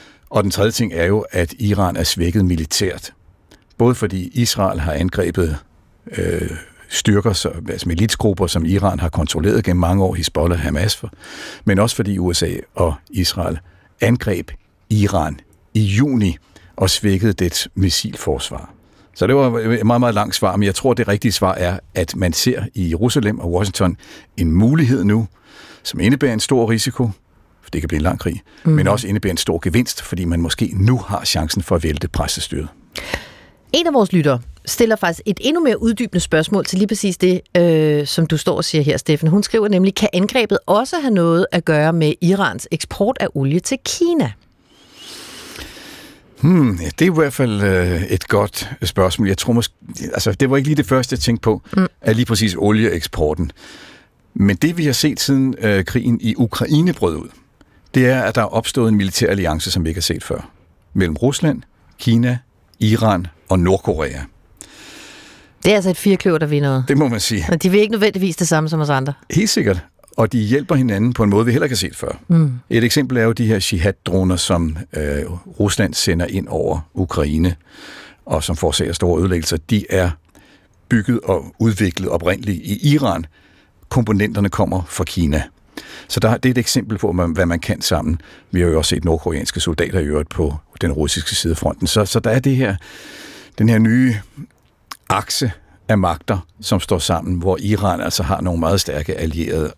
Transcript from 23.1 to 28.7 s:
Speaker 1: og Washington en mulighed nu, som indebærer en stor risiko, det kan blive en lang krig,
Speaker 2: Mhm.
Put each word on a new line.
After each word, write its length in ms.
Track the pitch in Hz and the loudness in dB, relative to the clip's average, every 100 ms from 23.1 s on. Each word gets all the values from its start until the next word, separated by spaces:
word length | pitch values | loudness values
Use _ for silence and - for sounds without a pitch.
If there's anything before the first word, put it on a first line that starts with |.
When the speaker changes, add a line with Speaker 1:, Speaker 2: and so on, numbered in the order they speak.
| 143 107 104 | 0 0 -2
Speaker 1:
og 140 | 85 | -2
Washington 440 | 90 101 - 92 - - - - - | -2 -2 0 -2 -2 -10 -20 -12 -2
en 160 | 82 | 2
mulighed 520 | 85 113 160 123 127 | 4 4 4 2 2
nu, 240 | 101 110 107 _ _ - - - | 2 2 0 _ _ -20 -20 -16
som 180 | - - | -10 0
indebærer 320 | 101 135 135 | 2 4 2
en 80 | 110 | 0
stor 300 | - 131 113 | 0 2 2
risiko, 400 | 113 127 - 117 - _ _ _ _ - | 0 -2 -2 -2 -4 _ _ _ _ -6
det 100 | 78 | -4
kan 60 | 82 | -2
blive 100 | 78 | 0
en 40 | |
lang 160 | 78 - | 0 -2
krig, 240 | 87 - - - | -4 -6 -10 -4
Speaker 2:
Mhm. 100 | 165 | 2